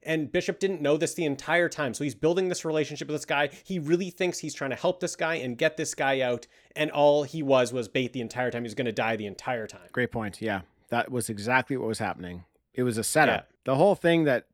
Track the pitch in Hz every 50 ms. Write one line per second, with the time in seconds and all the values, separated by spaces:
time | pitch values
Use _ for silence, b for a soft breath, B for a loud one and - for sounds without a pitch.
0 | _ 147 160 160 151 120 - 180 175 - 170 - 190 190 196 156 147 143 151 160
1 | 165 156 - - 170 147 139 - - - 160 175 175 165 - - 147 127 107 -
2 | 143 147 123 - - 156 175 190 190 180 180 175 - 165 156 156 151 131 147 139
3 | 160 139 151 147 - - 156 143 147 139 B B B - 190 180 147 143 170 175
4 | 196 180 - - 185 180 170 - - 151 135 - 143 135 135 - - 180 180 180
5 | 180 165 - - 165 160 165 147 123 127 120 117 156 156 156 - 156 - - -
6 | 147 135 135 135 127 123 123 117 - b b b b b b 156 151 151 - 147
7 | 143 147 147 151 143 135 - 160 147 135 135 127 123 117 123 127 117 101 - 131
8 | 131 117 - 131 117 113 - 123 127 123 117 120 120 117 104 - 127 120 107 120
9 | 117 113 113 107 107 101 95 - - - 127 117 107 101 - - - - - 127
10 | 123 113 - 120 110 101 90 - 110 110 101 95 87 - _ _ _ _ 117 120
11 | - - 131 123 110 - 110 101 101 117 123 131 120 - 139 123 - 110 110 -
12 | 113 95 87 - 90 87 87 87 90 _ _ _ _ _ _ - 127 123 110 113
13 | 110 - - 156 151 127 113 - - _ _ _ _ 127 135 135 170 202 190 -
14 | - 170 165 165 160 143 127 117 - _